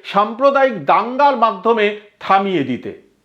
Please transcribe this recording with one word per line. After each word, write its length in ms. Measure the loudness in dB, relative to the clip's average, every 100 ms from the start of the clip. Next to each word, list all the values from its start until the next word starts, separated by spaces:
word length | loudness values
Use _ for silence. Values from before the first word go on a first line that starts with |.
সাম্প্রদায়িক 840 | -4 0 0 2 2 2 0 0 0
দাঙ্গার 520 | 0 0 0 2 2
মাধ্যমে 600 | 0 0 -2 0 0 -4 -14 _
থামিয়ে 440 | 0 0 0 -2
দিতে। 440 | -2 -6 -8 -16 _ _